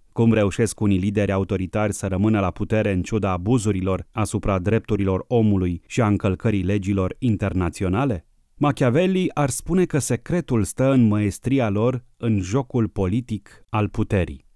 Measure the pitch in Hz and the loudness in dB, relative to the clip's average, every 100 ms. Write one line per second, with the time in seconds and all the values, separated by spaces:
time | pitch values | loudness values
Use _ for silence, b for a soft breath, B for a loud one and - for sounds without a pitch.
0 | _ - 117 110 101 - 113 - 104 98 | _ 0 4 4 2 2 -2 0 0 2
1 | 98 104 101 98 95 95 92 110 107 98 | 0 0 0 0 -2 -2 -2 -2 -2 -2
2 | 98 92 107 110 95 - 101 110 104 95 | -4 0 2 2 0 -2 -2 0 0 -2
3 | 87 110 101 92 90 127 107 95 92 92 | -2 -2 -2 -2 0 0 0 -2 -2 -4
4 | - - 104 104 107 98 90 110 - 101 | -6 -6 -4 -2 -2 0 0 -2 0 -2
5 | 95 92 - 123 110 101 90 87 - - | 0 -2 0 2 2 2 0 -4 -4 0
6 | 110 101 104 90 117 104 92 104 95 98 | 2 2 0 0 0 0 0 -2 0 0
7 | 92 - 127 104 101 90 85 - 92 95 | -2 -2 -2 0 0 0 -2 -2 -2 0
8 | 139 92 - _ _ - 143 135 131 123 | 0 -4 -8 _ _ -2 0 2 2 2
9 | 185 185 180 - 143 - - 185 175 156 | 2 0 0 0 -2 -4 -2 0 2 0
10 | - 120 - 175 - 120 101 - 131 135 | -2 -4 -2 -4 0 0 0 0 2 4
11 | 113 104 104 - - 135 113 101 117 123 | 4 4 0 -2 -2 0 0 0 0 -2
12 | - _ 117 104 90 120 135 127 110 - | -8 _ -2 -2 0 -4 -2 -2 -2 0
13 | 92 113 120 104 - - - 110 104 - | -2 -2 -4 -8 -10 -20 -6 -2 -2 -2
14 | 107 104 85 69 - | -2 0 -2 -6 -18